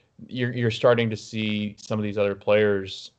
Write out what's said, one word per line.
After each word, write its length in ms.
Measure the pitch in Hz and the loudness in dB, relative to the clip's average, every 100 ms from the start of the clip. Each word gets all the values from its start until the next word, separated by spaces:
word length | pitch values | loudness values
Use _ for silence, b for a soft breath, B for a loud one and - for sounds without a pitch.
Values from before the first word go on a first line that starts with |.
| b - - | b -20 -12
you're, 240 | 127 123 | -4 -4
you're 180 | 127 117 | 0 -2
starting 400 | 110 131 120 113 | 2 4 4 2
to 60 | 107 | -4
see 600 | - 110 107 107 104 101 | -8 -6 -2 -2 -4 -8
some 200 | - 110 | -6 -4
of 40 | |
these 140 | 104 101 | -2 0
other 160 | 101 | -2
players, 760 | 98 - 107 107 101 95 - - | -2 2 4 4 2 -2 -12 -16